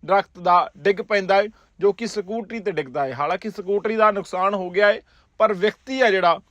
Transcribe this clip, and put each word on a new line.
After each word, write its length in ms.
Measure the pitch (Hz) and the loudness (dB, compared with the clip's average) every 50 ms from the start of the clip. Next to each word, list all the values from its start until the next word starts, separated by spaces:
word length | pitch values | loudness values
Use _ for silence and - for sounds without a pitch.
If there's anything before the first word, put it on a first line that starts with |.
| - | -2
ਦਰਖਤ 340 | 156 190 196 190 _ _ 175 | 2 0 0 0 _ _ -6
ਦਾ 320 | 175 180 175 175 151 - _ | 0 4 4 4 2 0 _
ਡਿੱਗ 180 | - 143 196 202 | -4 -2 -2 -2
ਪੈਂਦਾ 400 | 185 214 _ 214 202 190 180 196 | -2 -4 _ -2 -2 0 2 2
ਹੈ, 80 | 196 214 214 - _ _ _ _ _ | 2 2 0 -6 _ _ _ _ _
ਜੋ 140 | 170 202 196 | 0 0 0
ਕਿ 140 | - 233 | 0 -6
ਸਕੂਟਰੀ 520 | 220 - 214 190 180 220 226 220 190 226 233 | -8 -6 -8 -8 -6 -8 -8 -8 -8 -10 -8
ਤੇ 120 | 180 208 | -6 -6
ਡਿੱਗਦਾ 340 | 175 151 147 131 123 147 139 | -6 -6 -8 -6 -4 -4 -4
ਹੈ। 80 | 131 127 | -4 -4
ਹਾਲਾਂਕਿ 360 | 127 143 151 175 190 - 220 | -4 -4 -4 -4 -4 -6 -10
ਸਕੂਟਰੀ 460 | 196 - 185 185 202 202 - 214 220 | -10 -10 -6 -2 -2 -2 -2 -2 0
ਦਾ 160 | 220 214 214 | 2 2 2
ਨੁਕਸਾਨ 420 | 208 202 185 - - 185 185 196 208 | 2 0 -6 -6 -4 -2 0 0 0
ਹੋ 160 | 196 185 175 | -2 -6 -4
ਗਿਆ 180 | 175 185 208 | 0 2 4
ਹੈ, 140 | 208 214 - _ _ _ _ _ _ _ | 4 4 2 _ _ _ _ _ _ _
ਪਰ 160 | _ 220 208 214 | _ 0 0 2
ਵਿਅਕਤੀ 480 | 180 185 214 - _ _ - 262 262 | 0 -2 -2 -2 _ _ -10 -2 2
ਆ 100 | 254 226 | 2 2
ਜਿਹੜਾ 280 | 196 190 180 175 165 - _ _ | 2 4 4 2 2 2 _ _